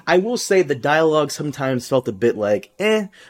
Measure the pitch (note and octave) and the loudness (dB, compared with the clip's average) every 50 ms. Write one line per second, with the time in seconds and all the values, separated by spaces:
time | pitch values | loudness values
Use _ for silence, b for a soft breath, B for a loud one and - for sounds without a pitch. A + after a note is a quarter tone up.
0 | B - E3+ F#3 F#3+ A3+ B3 A3+ - - G3+ F#3+ F3+ C#3+ C#3+ B2 A2 C#3 D3+ D#3+ | B 0 0 0 0 0 -4 -6 -2 2 2 2 2 2 -2 -2 0 0 2 4
1 | D#3+ D#3+ D3+ D#3 D3 C#3+ - - D3+ D3 C3+ - C#3 C3 C3 B2 A#2+ - C#3 C3 | 4 4 4 2 0 0 -4 -6 -8 -8 -6 -4 -4 -2 -2 -4 -2 0 0 0
2 | - - G#2+ F#2+ A2+ A#2 - G#2+ G#2 G2+ G#2 G2+ - - _ - F#3+ G#3+ A3 A3 | 0 -2 -2 0 0 0 0 0 0 0 0 0 -2 -8 _ -2 0 0 2 0
3 | G#3 F#3+ B B B B | -2 -6 B B B B